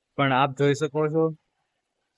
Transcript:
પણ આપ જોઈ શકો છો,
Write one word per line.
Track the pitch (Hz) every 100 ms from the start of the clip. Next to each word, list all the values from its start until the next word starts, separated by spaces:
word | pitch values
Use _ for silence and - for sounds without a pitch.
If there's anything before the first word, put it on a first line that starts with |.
| _ -
પણ | 135
આપ | 127 143 135
જોઈ | 143
શકો | 139 151 151 156
છો, | 160 160 156 _ _ _ _ _ _ _